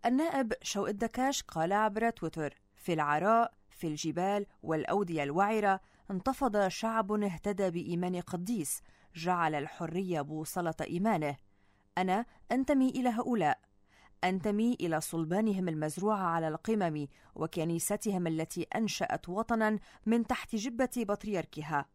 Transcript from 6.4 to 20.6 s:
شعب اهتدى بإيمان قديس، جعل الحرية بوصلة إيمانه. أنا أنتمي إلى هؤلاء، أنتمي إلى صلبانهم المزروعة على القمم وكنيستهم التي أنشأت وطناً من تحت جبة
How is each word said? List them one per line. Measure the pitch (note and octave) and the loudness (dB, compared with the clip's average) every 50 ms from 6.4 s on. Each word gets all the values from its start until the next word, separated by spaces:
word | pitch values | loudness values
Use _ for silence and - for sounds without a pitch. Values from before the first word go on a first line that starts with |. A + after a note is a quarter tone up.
| C#4 B3+ G3+ G#3 G3+ F#3+ | 0 0 2 4 2 2
شعب | F3 - - A3 A3+ A3+ G#3+ G3 G#3 | 0 -2 -4 -2 0 0 0 2 0
اهتدى | G#3+ G#3 G3+ F3 D3+ - G3+ G#3 F#3 G3+ F#3 | 0 0 0 -2 -2 -4 -4 0 0 0 0
بإيمان | E3 F3 - - F3 E3+ F3+ F3+ F3+ F3 | 0 -2 -4 -2 -2 -2 0 0 -2 -4
قديس، | F3 - - F3 F3 F#3+ A#3+ A3 D#3 - - - - - - _ - _ _ | -6 -6 -6 -6 -4 -2 -2 -2 -2 -4 -6 -8 -8 -16 -20 _ -20 _ _
جعل | E3 D#3+ F3 F3+ F3 E3 D#3+ D#3 | -6 -2 0 2 2 2 2 2
الحرية | D3 C#3 D#3 - - F3 D#3+ D#3+ F3+ G3 F#3 F3 D#3 | 0 -4 -4 -8 -8 -8 -4 -2 -4 -2 0 -2 -2
بوصلة | C#3+ C#3+ D3+ D#3 D#3+ - - F#3 F3 E3 D#3+ - | -2 -2 -4 -8 -6 -6 -4 -2 -2 -2 -2 -2
إيمانه. | D3+ - - F3 G3 A3+ A3 E3+ D#3 D3 C#3+ - - _ _ _ _ _ _ _ _ _ _ - | -4 -4 -2 0 2 2 2 2 0 -2 -4 -6 -12 _ _ _ _ _ _ _ _ _ _ -2
أنا | F#3 F#3 F3+ G3+ A#3+ - - - - - A3+ | 0 2 2 0 -2 -4 -10 -20 -6 -2 0
أنتمي | B3+ C4+ - D4 C4+ C4 C4 | 0 2 4 4 4 4 4
إلى | B3 B3 B3 B3 | 2 2 0 0
هؤلاء، | A3+ G#3+ G#3+ - B3 A3 F3 D3+ C3 - _ _ _ _ _ _ _ - - - - _ - | 0 0 0 0 2 2 4 2 2 0 _ _ _ _ _ _ _ -20 -20 -20 -10 _ 0
أنتمي | F3+ F#3 G3 D#3 G#3 G3+ G#3 A3 A#3 B3 - | 0 0 0 0 0 2 2 2 2 2 2
إلى | - F3 D#3+ D#3 | 0 0 0 0
صلبانهم | D#3 - - E3 E3 D#3 F3 F#3+ A3 A3 G3+ F#3+ F3+ F3 | -2 -2 -2 -2 -2 0 0 2 2 2 2 0 0 -2
المزروعة | D#3+ D#3 D3+ D#3 D#3 - F#3 G#3+ A3 G3+ F#3+ | -2 -2 -2 -4 -4 -2 0 0 0 2 0
على | F3 E3 E3+ D#3+ D#3+ | 0 0 0 0 0
القمم | D3+ D#3+ _ - A3 G#3+ G3 E3+ D#3 D3+ D3 C#3 - - - - - | -2 -4 _ 0 0 2 2 0 0 -2 -6 -8 -10 -18 -20 -20 -8
وكنيستهم | - D#3 D#3+ - F3 D#3+ E3 E3+ E3 E3+ - G3+ G#3 - G#3+ G3+ F#3 F3+ | -6 -6 -4 -2 -2 -2 0 0 -2 0 -2 -2 -2 -2 -2 -2 0 0
التي | D#3+ D#3+ D#3 D#3+ E3 - - E3 | 0 0 -2 -4 -4 -4 -6 -6
أنشأت | - - - A3+ G#3 - - F#3+ - - - - - | -4 -2 -2 -2 -2 0 -2 -2 -2 -2 -4 -4 -6
وطناً | F3 G3 A3+ - A#3 A3+ A3 G#3+ G#3+ G#3 - - - - - | -4 -4 -2 0 0 2 2 2 2 0 -4 -10 -20 -8 0
من | G#3+ A3+ A#3 A#3 | 2 2 2 2
تحت | - B3+ - - - - | 0 -2 -4 -4 -4 -4
جبة | A3 | -4